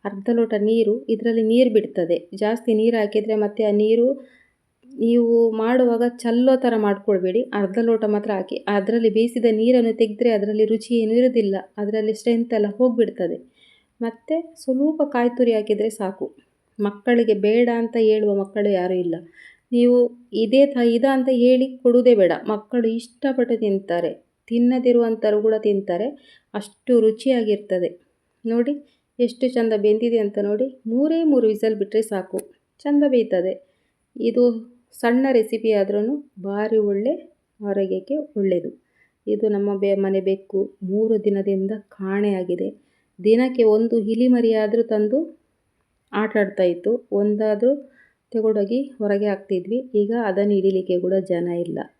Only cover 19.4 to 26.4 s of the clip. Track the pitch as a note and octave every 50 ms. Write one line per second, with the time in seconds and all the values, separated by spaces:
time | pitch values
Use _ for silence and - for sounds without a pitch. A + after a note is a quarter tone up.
19.4 | - - _ _ _ _ B3 A#3+ A#3+ A#3+ B3 B3 A#3+ A#3+ A#3+ - - _ G#3 G#3
20.4 | A3+ G#3 B3+ C4+ C#4 C#4+ C#4 B3 A#3+ A#3 A#3 A#3 B3 C4+ C4+ C4 B3 C4 B3+ A#3+
21.4 | A#3+ B3 B3+ B3+ C4 C4+ B3+ - - B3 A#3+ B3 A#3 B3 A#3+ G#3 F#3+ E3+ E3 -
22.4 | - - G#3+ G#3 G#3 _ - B3 A3+ A3+ A3+ A#3 - - _ _ - C4+ C4 C4
23.4 | A#3+ B3 A#3 A3+ A3+ G#3 G3 G3 G3 - E3+ E3+ E3+ D3+ - - _ _ _ _
24.4 | _ - A#3 A#3 A#3+ B3 B3+ B3+ B3+ B3 A#3+ A#3+ A#3 A3+ A3+ A3 A3 G#3+ G#3 G#3+
25.4 | G#3+ A3 A3 G#3+ G#3+ G#3+ G3+ G3 G3 F#3+ F3 E3+ G#3+ C#4 C#4+ - _ - - _